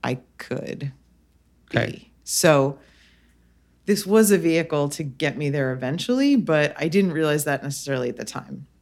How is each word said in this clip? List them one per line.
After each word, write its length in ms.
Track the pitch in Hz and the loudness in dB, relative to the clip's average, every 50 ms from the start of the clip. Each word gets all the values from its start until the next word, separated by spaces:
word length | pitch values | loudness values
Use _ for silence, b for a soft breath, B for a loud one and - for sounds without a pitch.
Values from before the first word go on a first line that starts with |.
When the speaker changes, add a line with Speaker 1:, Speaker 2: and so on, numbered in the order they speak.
| - | -4
Speaker 1:
I 160 | 123 131 135 _ _ _ _ | -4 -6 -6 _ _ _ _
could 520 | - - 127 - - - - - - 139 - _ _ _ _ _ _ _ _ _ _ _ _ _ _ _ - | -10 -10 -8 -8 -8 -10 -10 -8 -8 -10 -10 _ _ _ _ _ _ _ _ _ _ _ _ _ _ _ -2
Speaker 2:
Okay. 140 | - - - - | -2 -2 -2 -6
Speaker 1:
be. 200 | - - _ _ _ _ | -12 -18 _ _ _ _
So 540 | - - - - 170 151 139 135 139 143 b b b b b b b b b b b b b b b b b b _ _ _ _ | -6 -4 2 4 6 6 6 4 0 -2 b b b b b b b b b b b b b b b b b b _ _ _ _
this 180 | - 208 202 - | 0 0 0 0
was 280 | 180 202 220 220 208 202 | 2 4 6 6 6 4
a 60 | 180 | 4
vehicle 500 | 165 170 160 160 156 165 160 147 143 143 | 4 2 2 2 0 0 0 0 0 0
to 140 | 143 - 160 | -2 -6 -8
get 320 | 143 131 - 156 147 - | -10 -6 -2 -2 -2 -2
me 120 | 170 151 143 | -2 -4 -2
there 240 | 139 147 135 131 127 | 0 0 -2 -2 -2
eventually, 640 | 127 127 127 143 180 - - 247 254 277 285 285 | -4 -4 -4 -4 -4 -2 -2 0 2 4 4 4
but 400 | 247 180 - 160 151 147 147 - | 2 2 2 2 2 2 0 0
I 120 | - 147 160 | -2 -4 0
didn't 240 | 156 202 196 185 160 | 2 2 2 2 2
realize 320 | 156 160 151 147 151 147 | 0 2 2 2 0 0
that 180 | 147 143 135 - | 0 -2 -2 -2
necessarily 460 | 143 139 - - 139 139 131 123 123 | -6 -8 -8 -6 -4 -4 -2 -2 -4
at 80 | 113 | -4
the 80 | - 117 | -6 -10
time. 420 | - - - - 139 139 127 139 - _ _ | -10 -10 -12 -12 -12 -14 -16 -16 -20 _ _